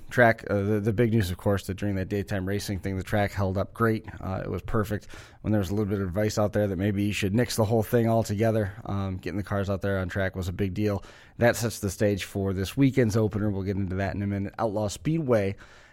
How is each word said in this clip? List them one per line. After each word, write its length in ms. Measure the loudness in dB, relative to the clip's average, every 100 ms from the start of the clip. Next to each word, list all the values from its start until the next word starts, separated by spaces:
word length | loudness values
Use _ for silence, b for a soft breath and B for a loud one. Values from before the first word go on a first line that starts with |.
| -4
track, 340 | 4 6 4 0
uh, 120 | 0
the, 200 | 2 0
the 120 | 0
big 200 | 2 4
news, 200 | 4 2
of 40 | 0
course, 300 | 0 0 -2
that 100 | -4
during 200 | -2 -2
that 120 | -2
daytime 380 | -4 -2 -4 -2
racing 320 | -4 -4 -6
thing, 180 | -4 -4
the 60 |
track 300 | -2 0 0
held 260 | 0 -2 0
up 160 | -4
great. 320 | 0 2 0 -4 -10
Uh, 220 | -6 -6
it 60 | -4
was 120 | -6
perfect. 460 | -2 -2 0 -4 -8 B B B
When 100 | -2
there 80 | 0
was 120 | 0
a 40 |
little 160 | -2 0
bit 100 | 0
of 60 | -2
advice 320 | 0 0 0
out 140 | 0
there 160 | 2 0
that 80 | 2
maybe 260 | 0 2
you 100 | 0
should 220 | 0 0
nix 220 | 2 2 2
the 80 |
whole 180 | 2 2
thing 260 | 2 2 4
altogether, 640 | 2 2 2 2 2 0 -4
um, 320 | -6 -4 -4 -4
getting 220 | -6 -6
the 40 |
cars 260 | -4 -2 -2
out 120 | -2
there 180 | -2 -2
on 100 | -2
track 280 | -2 -2 -2
was 100 | -4
a 60 |
big 200 | -2 -2
deal. 300 | 0 0 0 B B B 2
That 180 | 2 4
sets 240 | -2 -2
the 100 | -4
stage 340 | 2 2 2
for 280 | -2 -2 -2
this 240 | -2 -2 4
weekend's 400 | 4 4 2 4
opener. 340 | 2 0 -2
We'll 140 | -2
get 120 | -2 -2
into 200 | -2 -2
that 180 | -2
in 80 | -2
a 40 | -2
minute. 260 | -2 -4 -2
Outlaw 300 | -2 0 -2
Speedway 720 | -4 -2 0 4 4 4 -4 B B B